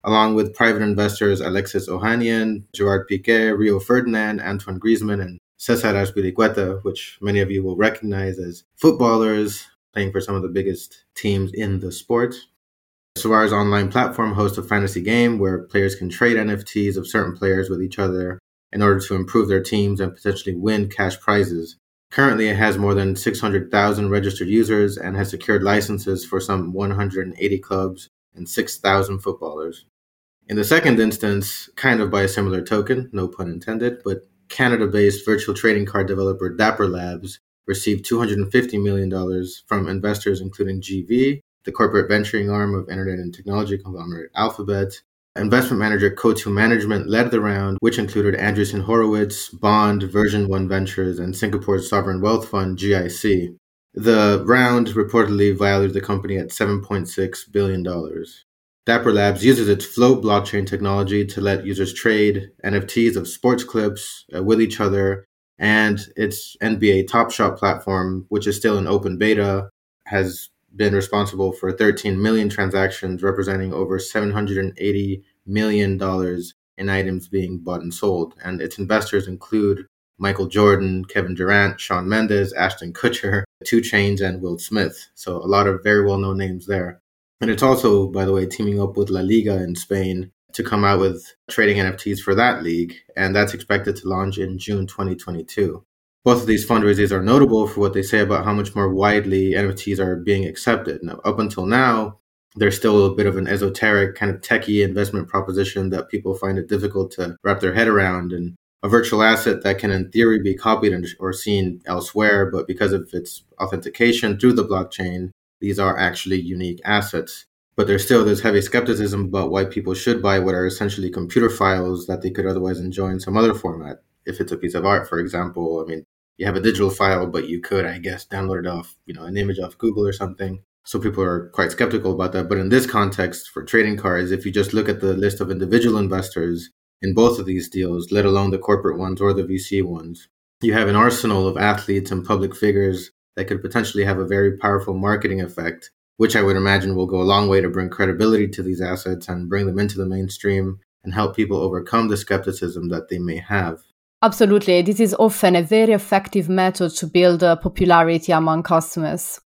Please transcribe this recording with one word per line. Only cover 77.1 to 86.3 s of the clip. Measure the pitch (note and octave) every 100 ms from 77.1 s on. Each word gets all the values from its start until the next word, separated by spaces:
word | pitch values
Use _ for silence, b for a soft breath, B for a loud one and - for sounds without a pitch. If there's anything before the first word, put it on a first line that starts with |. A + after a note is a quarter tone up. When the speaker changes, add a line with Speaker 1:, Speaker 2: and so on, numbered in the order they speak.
| F#2 -
Speaker 1:
being | G2 F#2 F2+
bought | E2+ F2
and | E2+
sold. | E2+ G#2 F2+ D#2+ -
And | F2+ F2+
its | E2 -
investors | F#2+ G#2+ G#2 G2+ F#2
include | F#2 - A2 G2+ G2 F#2+ _ _ _
Michael | G2+ G2 F#2
Jordan, | F#2+ G#2 G2 F#2+ F#2
Kevin | F#2 - F2+ F2+
Durant, | F#2 G2+ G2+ G2
Shawn | - F2+ F#2
Mendes, | A2 A2 G2+ F#2+
Ashton | - F#2 - F2
Kutcher, | F2 A#2+ A#2 G2+ G2 G2 _
Two | - A#2
Chainz, | A2+ G#2+ G2+ G2+
and | F#2+ F2+
Will | F2+ E2+
Smith. | - G#2+ E2+ - -
So | - - F2
a | E2
lot | G2+ G2
of | F#2
very | G#2 G#2
well-known | G2+ G2 G2